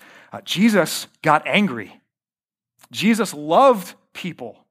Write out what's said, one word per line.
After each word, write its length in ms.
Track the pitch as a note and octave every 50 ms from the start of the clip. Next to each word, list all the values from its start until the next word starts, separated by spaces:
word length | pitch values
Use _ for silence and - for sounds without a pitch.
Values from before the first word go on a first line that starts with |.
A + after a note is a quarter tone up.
| - - - - - _
Uh, 80 | - A2
Jesus 640 | - - - D#3+ G#3 A#3 G#3+ F#3+ D#3+ - - - - - _ _
got 240 | - D#3 D3+ D#3 -
angry. 540 | C#3+ C3 F#3+ G#3 E3+ B2+ A2+ G2 F2 - _ _ _ _ _ _ _ _ _ _ _ _ _ _ _ _ _ _ _
Jesus 420 | - A2+ D3+ G#3+ A#3 G#3 G#3+ -
loved 640 | - D3 D3 D3+ E3+ G#3+ C4+ C#4 B3 G3+ F3+ - - _ _ _
people 520 | - - - F3+ D3+ - B2+ A2 G2 _ _ _